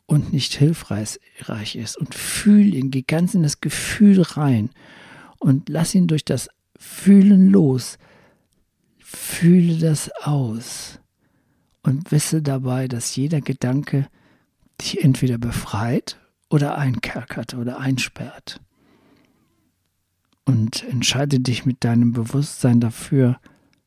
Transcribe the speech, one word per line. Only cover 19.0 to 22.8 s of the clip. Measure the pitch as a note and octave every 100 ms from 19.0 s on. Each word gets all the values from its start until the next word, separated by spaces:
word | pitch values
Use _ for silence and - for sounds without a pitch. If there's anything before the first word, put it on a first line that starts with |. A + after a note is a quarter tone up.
| _ _ _ _ _ _ _ _ _ _ _ _ _ _ -
Und | A#2+ A2 -
entscheide | B3+ B2 B2 C3 C#3+ C3
dich | B2+ A#2
mit | C3 A#2+
deinem | A#2+ A#2 A#2+
Bewusstsein | A#2 A2+ C3+ D3+ - B2+ A#2+